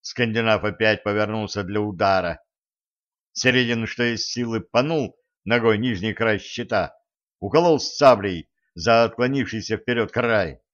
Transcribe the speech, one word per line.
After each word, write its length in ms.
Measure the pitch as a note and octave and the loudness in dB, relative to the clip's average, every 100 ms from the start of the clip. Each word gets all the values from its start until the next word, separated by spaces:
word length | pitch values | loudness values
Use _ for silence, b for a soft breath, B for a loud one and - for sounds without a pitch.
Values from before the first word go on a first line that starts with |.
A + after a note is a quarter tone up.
Скандинав 640 | - - A#2+ A2 A2+ G#2+ | -14 -4 -2 0 2 2
опять 400 | G#2 G2 A2 G#2+ | 0 0 2 2
повернулся 580 | G#2 G#2 G#2 A2 G#2 G#2 | 0 -2 -2 -2 -4 -6
для 180 | F#2+ G#2 | -4 -2
удара. 640 | G#2 F2+ G2 F#2+ F2+ D#2+ _ _ _ _ _ _ _ _ _ | -4 0 2 2 0 -6 _ _ _ _ _ _ _ _ _
Середин, 540 | - B2+ B2 A#2+ A#2 A2 | -2 2 2 0 -2 -4
что 160 | - | -2
из 240 | A#2+ A2+ - | -2 -2 -6
силы, 340 | - A#2+ A2+ | -6 -4 -4
панул 560 | - A#2 C#3+ D#3+ A#2 _ _ _ | -2 -2 0 -2 -4 _ _ _
ногой 340 | - A#2+ A2+ G#2+ | -2 2 2 2
нижний 360 | B2+ G2+ A2 | 0 -2 -4
край 240 | G#2 A2+ G#2 | -2 0 -2
щита, 560 | - - A#2+ A2 D#2+ _ _ _ _ _ | -4 -10 -4 -2 -2 _ _ _ _ _
уколол 400 | G2 D3+ F3 D3+ | 0 2 4 2
саблей 720 | - - D3 A#2 G2 F2 - _ _ | -2 4 6 6 2 -4 -10 _ _
за 300 | - F2+ A#2 | -6 2 4
отклонившийся 720 | A2+ - B2 C#3 G#2+ A2 G#2 A2 | 4 0 -2 0 -4 -6 -6 -6
вперед 340 | - A#2 G#2+ | -2 -2 -2
край 500 | - A#2+ A2 F2 C2+ _ | -2 0 0 0 -6 _